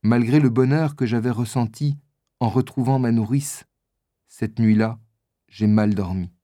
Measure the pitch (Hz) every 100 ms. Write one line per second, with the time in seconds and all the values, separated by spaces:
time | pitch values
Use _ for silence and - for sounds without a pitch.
0 | 107 120 113 147 139 117 131 147 160 147
1 | 123 117 117 113 120 131 117 - 147 143
2 | _ _ _ _ 120 107 131 - 123 135
3 | 123 117 107 139 143 - - _ _ _
4 | _ _ _ - 110 110 110 107 110 113
5 | _ _ _ _ _ - 107 107 107 101
6 | 95 92 87 _